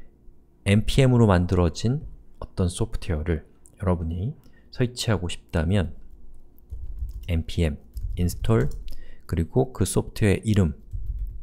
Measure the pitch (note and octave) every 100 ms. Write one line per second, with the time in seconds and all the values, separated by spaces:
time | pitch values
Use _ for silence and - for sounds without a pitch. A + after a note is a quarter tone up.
0 | - _ - - - _ - G#2 G#2+ -
1 | C3+ B2 A2 F2+ F2 F2+ F2 - A2 C#3+
2 | - - - - - - F2+ - A2 -
3 | - D#2 D#2+ D#2+ - _ - - F#2+ F2
4 | D#2+ F2 G#2+ D#3 - - - - B2 -
5 | - G2 F2 - - F2 D#2+ G2+ - -
6 | - - - - - - - - - -
7 | - - - E2 D#2+ - E2 C#2+ - -
8 | - - F2 - - A2+ C#3 - - -
9 | - - - D#2+ E2 B2+ C3 - G2 -
10 | - - G#2 F2+ - G#2 F2 - - -
11 | - - - -